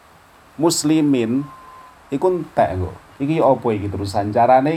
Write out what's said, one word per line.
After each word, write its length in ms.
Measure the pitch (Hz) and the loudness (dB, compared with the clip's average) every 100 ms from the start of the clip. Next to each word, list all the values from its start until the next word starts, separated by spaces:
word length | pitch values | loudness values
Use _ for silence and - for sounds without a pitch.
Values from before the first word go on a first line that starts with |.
| _ _ _ _ _ | _ _ _ _ _
muslimin 880 | - 165 170 151 156 147 131 113 127 143 - - - - - - | -2 -2 0 0 2 2 2 0 -2 -6 -14 -20 -20 -20 -20 -10
iku 160 | 139 185 | -4 -2
entek 560 | 180 160 - 107 92 87 | -2 -4 -2 0 0 -6
kok. 100 | 92 - - | -10 -20 -8
Iki 240 | 139 165 | -4 2
apa 260 | 127 127 120 | 2 2 0
iki 140 | 107 101 | -2 -4
terusan 400 | 95 98 107 104 | -6 -6 -4 -2
carane 420 | 110 123 131 143 | 2 4 4 2